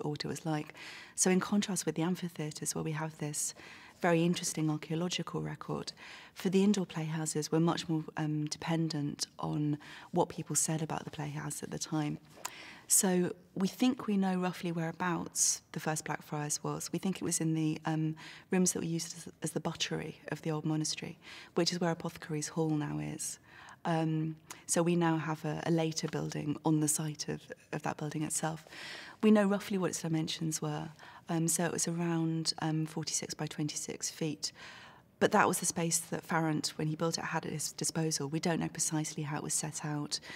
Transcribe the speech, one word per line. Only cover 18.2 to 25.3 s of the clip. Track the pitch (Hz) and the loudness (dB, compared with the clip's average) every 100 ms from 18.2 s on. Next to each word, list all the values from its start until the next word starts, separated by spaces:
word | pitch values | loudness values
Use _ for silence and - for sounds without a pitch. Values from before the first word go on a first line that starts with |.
| - - - | -10 -18 0
rooms | 185 180 | 4 4
that | - | 2
were | 165 | -2
used | 165 170 - | -2 -4 -10
as, | - - | -14 -8
as | 165 | -6
the | 165 | -4
buttery | 165 165 - 160 156 - - | -4 -2 -2 -2 -4 -10 -8
of | 156 | -4
the | 165 | -2
old | 151 | 0
monastery, | 156 156 156 - - - - - - - | 0 0 0 -4 -8 -12 -16 -18 -4 0
which | 170 | 2
is | 175 | 2
where | 175 | 2
Apothecaries | 165 165 - - 151 147 | 0 -4 -8 -6 -4 -2
Hall | - 160 | 0 2
now | 151 147 151 | 2 0 -2
is. | 151 147 - - - - - - | -4 -4 -6 -8 -14 -20 -20 -6
Um, | 175 160 160 156 160 156 - - - | 0 2 2 2 0 -4 -14 -14 0
so | 180 | 4
we | 170 175 | 4 6
now | 170 160 | 6 4
have | 156 | 0